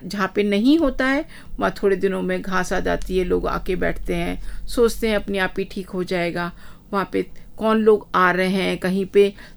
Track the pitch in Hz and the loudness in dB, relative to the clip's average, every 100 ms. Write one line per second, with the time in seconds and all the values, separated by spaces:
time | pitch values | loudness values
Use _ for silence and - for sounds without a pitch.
0 | 185 202 190 - 208 202 247 320 285 254 | -4 -4 -2 0 2 4 4 4 2 0
1 | 262 277 320 - - - 196 - 202 190 | 0 0 -2 -10 -12 -4 -4 0 0 2
2 | 190 185 185 185 190 185 185 180 180 170 | 0 0 -2 -2 -2 -2 0 -2 0 -2
3 | - 185 180 180 170 170 - 180 175 170 | 0 -2 0 0 0 -4 -2 -2 -2 -2
4 | - 175 175 180 - - - - 233 - | -2 -2 -2 -4 -6 -6 -4 2 2 2
5 | 226 208 202 196 185 190 190 - 185 185 | 0 0 -2 -2 -2 -2 -6 -6 -8 -6
6 | 180 185 170 170 175 - - - - 202 | -2 -2 -2 -2 -6 -8 -16 -18 -6 -4
7 | 185 190 180 - - - 220 220 220 208 | -2 -2 -4 -8 -14 -4 2 4 6 4
8 | - 180 185 175 185 196 180 180 185 190 | 4 4 4 4 2 2 0 -2 -2 -2
9 | 190 202 202 - - | 2 6 6 2 -14